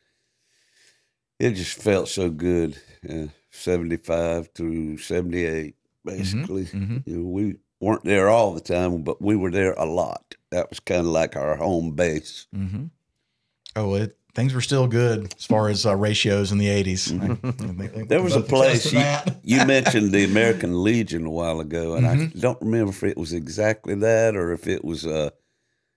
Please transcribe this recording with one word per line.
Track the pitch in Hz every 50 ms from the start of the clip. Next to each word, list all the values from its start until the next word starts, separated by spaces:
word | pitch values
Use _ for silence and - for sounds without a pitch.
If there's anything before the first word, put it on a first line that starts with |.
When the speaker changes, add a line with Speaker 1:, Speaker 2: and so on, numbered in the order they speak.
| _ _ _ _ _ _ _ _ _ _ _ _ _ _ _ _ _ _ _ _ _ _ _ _ _ _ _ -
Speaker 1:
it | 123 123
just | 104 92 87 - - -
felt | - 107 98 92 - -
so | - 98 92 87
good. | 80 76 87 90 87 85 82 78 76 - - - - _ - -
Uh, | 76 80 78 73 - _ _ _
seventy-five | - - - 92 90 87 85 85 85 82 - - 82 85 85 82 85 85 80 - _
through | - 85 82 80 82 80 78 78 76
seventy-eight, | - - 90 90 90 87 85 90 87 80 80 80 78 73 - _ _ _ _ _ -
Speaker 2:
Mm-hmm, | 85 95 95
Speaker 1:
basically. | 98 92 101 117 160 - 92 95 92
Speaker 2:
mm-hmm. | 87 - 98 98 101 117 131 135
Speaker 1:
You | - 85 85
know, | 87 90
we | 90 98 107 101 90 - _ _ _ -
weren't | 117 117 107 - -
there | 85 101 98 95 101
all | 113 117 110 98 87
the | 78
time, | - - 87 87 90 90 87 85
but | 76 82 - -
we | - 101 110
were | 101 92 92
there | 87 98 95 92 -
a | - 80
lot. | 78 82 87 82 - - - _ - - - _ _
That | - 90 - -
was | - -
kinda | - - 92 87 85 85
like | 80 80 80 - -
our | 71 69 76 76
home | 71 82 98 90 82 82 80 76
base. | 76 90 85 76 78 - - - - - _ -
Speaker 2:
Mm-hmm. | 98 98 92 101 104 143 165 - _ _ _ _ _ _ _ _ _ _ _ _ _ - - -
Oh, | 110 107 98 98
it, | 101 110 104 - _ _ _ -
things | - 139 135 127
were | 123
still | 120 - 139 135 127
good | 123 113 120 123 120 113 104 101 95 -
as | - -
far | - 113 107 107 107
as, | 104 95 -
uh, | 110 98
ratios | 98 104 107 107 - - 107 101 101 101 92
in | 101 101
the | 101 101
eighties. | 101 101 98 95 92 90 - -
Speaker 1:
Mm-hmm. | 90 90 98 - 120 - -
Speaker 2:
I, | 127
I |
think, | 123 127 107 95 90 90
I | 98 98 -
think | 110 110 101
Speaker 1:
There | - 175
Speaker 2:
we | 185
Speaker 1:
was | 180 110
a | 110
Speaker 2:
both | 107 -
attest | 135 131
Speaker 1:
place, | 131 135 117 113 -
Speaker 2:
to | - -
Speaker 1:
you, | 127
Speaker 2:
that. | - 143 143 - - 185 - -
<laughs> | -
Speaker 1:
you | - 120 135 -
mentioned | 131 135 131 127 - - 110 104 98
the | 95 101 101
American | 92 98 110 117 117 110 92 - 87 87 87
Legion | 92 107 117 117 110 - - 85 80
a | 78
while | 80 85 85 82 80 80
ago, | 80 76 80 85 82 82 82
and | 82 123
Speaker 2:
Mm-hmm. | 120 123 143 160 160 - -
Speaker 1:
I |
don't | - 127 123 -
remember | - 110 113 117 110 98
if | 98 -
it | 101 101 - -
was | 85 78
exactly | 87 85 76 82 82 104 104 107 107 - - - 101
that | 101 104 113 113 110 113 113 107
or | 95 85 85
if | 85 82 -
it | 90 95 - -
was | 78 82 78 80
a, | 80 78 78 76 71 - _ _ _ _ _ _ _ _ _ _ _ _